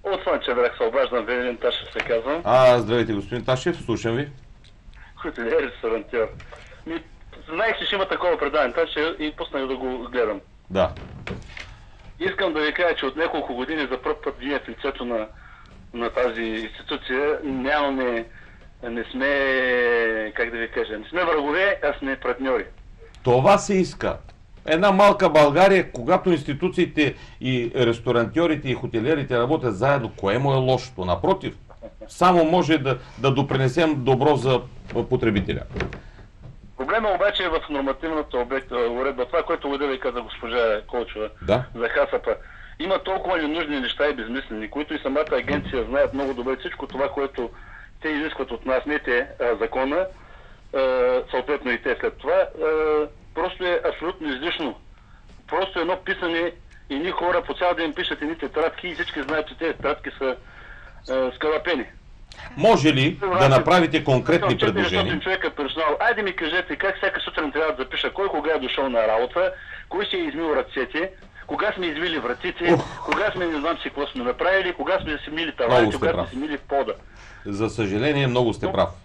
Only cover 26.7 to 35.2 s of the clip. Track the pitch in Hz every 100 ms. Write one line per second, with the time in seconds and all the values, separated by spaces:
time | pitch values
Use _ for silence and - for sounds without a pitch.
26.7 | 180 170 151 139 - - - 123 127 117
27.7 | - 117 113 - 120 110 151 170 151 131
28.7 | 120 127 113 120 156 117 123 123 156 123
29.7 | 95 131 139 110 - 98 113 139 135 131
30.7 | 127 - - 90 87 156 190 - - -
31.7 | - - - - - 180 175 160 180 147
32.7 | 156 135 123 - - 135 127 139 135 131
33.7 | 160 160 147 123 127 151 139 127 123 -
34.7 | - - 120 113 127